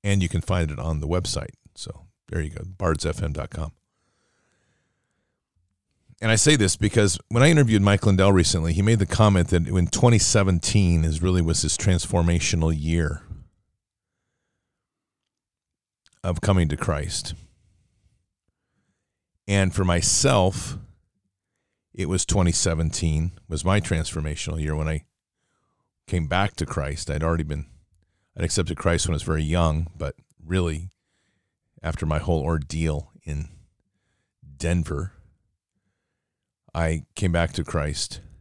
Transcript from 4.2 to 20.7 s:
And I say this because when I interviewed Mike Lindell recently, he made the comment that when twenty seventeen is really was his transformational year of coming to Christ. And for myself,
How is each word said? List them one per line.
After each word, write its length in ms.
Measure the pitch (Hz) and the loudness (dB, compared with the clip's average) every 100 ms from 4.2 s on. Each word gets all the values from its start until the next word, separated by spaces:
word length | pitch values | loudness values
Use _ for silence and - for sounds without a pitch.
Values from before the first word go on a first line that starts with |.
| _ _ _ _ _ _ _ _ _ _ _ _ _ _ _ _ _ _ _ _ | _ _ _ _ _ _ _ _ _ _ _ _ _ _ _ _ _ _ _ _
And 120 | 113 | 2
I 40 | 113 | 4
say 200 | 151 151 | 4 4
this 200 | 95 - | 2 2
because 440 | 104 120 101 - - | 0 2 2 0 -4
when 140 | 117 | 2
I 60 | 143 | 4
interviewed 320 | 160 123 107 | 6 4 4
Mike 200 | 101 101 | 4 4
Lindell 300 | 107 95 98 | 4 4 6
recently, 400 | 95 85 87 80 | 4 4 0 0
he 80 | 80 | 0
made 160 | 101 113 | 2 2
the 80 | 98 | 2
comment 440 | - 107 95 85 | 4 4 4 4
that 220 | 87 80 | 0 2
when 160 | 90 85 | 0 0
twenty 320 | - 120 117 | 2 4 4
seventeen 840 | - 110 95 87 - 104 92 85 | 4 2 2 0 2 2 4 4
is 180 | 80 78 | 2 0
really 200 | 90 90 | 0 2
was 200 | 80 80 | 2 0
his 160 | 78 - | -2 0
transformational 960 | - 90 - 87 85 85 - 85 80 78 | 2 0 0 0 2 2 0 0 0 0
year 460 | 78 82 76 73 - - - _ _ _ _ _ _ _ _ _ _ _ _ _ _ _ _ _ _ _ _ _ _ _ _ _ _ _ | 0 0 0 -4 -10 -18 -18 _ _ _ _ _ _ _ _ _ _ _ _ _ _ _ _ _ _ _ _ _ _ _ _ _ _ _
of 180 | 92 82 | -6 -2
coming 260 | - 95 80 | 2 4 2
to 80 | 71 | 0
Christ. 580 | - 76 71 - - - - _ _ _ _ _ _ _ _ _ _ _ _ _ _ _ _ _ _ _ - | -2 -2 -4 -8 -8 -14 -16 _ _ _ _ _ _ _ _ _ _ _ _ _ _ _ _ _ _ _ -2
And 260 | 101 95 | 0 2
for 120 | 98 90 | 0 0
myself, 920 | 87 - - 139 117 92 - - | 2 2 2 2 4 2 -2 -10